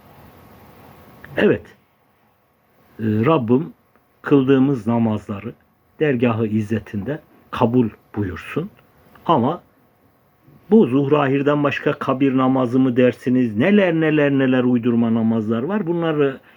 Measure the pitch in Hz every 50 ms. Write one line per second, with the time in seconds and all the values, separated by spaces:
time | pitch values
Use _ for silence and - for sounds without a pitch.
0 | - - - - - - - - - - - - - - - - - - - -
1 | - - - - - - - - - 208 127 - - - - _ _ _ _ _
2 | _ _ _ _ _ _ _ _ _ _ _ _ _ _ _ _ _ _ _ -
3 | 113 110 107 107 113 143 165 151 123 110 123 135 170 165 - _ _ _ _ _
4 | _ _ _ _ - - 147 139 131 127 139 135 131 139 143 120 98 110 117 117
5 | 113 113 107 104 - - 107 98 98 117 - _ _ _ _ _ _ _ _ -
6 | 156 151 135 117 123 120 113 107 117 107 104 110 107 101 113 107 - - - 104
7 | 95 120 147 156 - _ _ _ _ _ - - 123 113 117 127 120 107 - -
8 | _ _ - 104 104 92 85 78 - - - - 170 208 - _ _ _ _ _
9 | _ _ - - - - 165 139 113 135 165 - - _ _ _ _ _ _ _
10 | _ _ _ _ _ _ _ _ _ _ - - _ - 202 226 196 123 123 139
11 | 143 135 147 147 143 135 139 139 139 143 147 147 143 143 135 - - 151 143 -
12 | - - 131 131 139 139 127 131 131 131 131 135 131 120 120 131 131 131 120 123
13 | 127 123 117 - - 131 127 127 127 117 104 104 135 185 202 208 196 180 165 160
14 | 160 156 151 151 147 143 139 135 135 131 131 127 123 123 127 120 113 123 117 117
15 | 117 113 113 117 110 113 113 113 107 107 117 113 123 160 202 214 196 160 175 170
16 | 165 165 156 147 143 139 135 117 - - -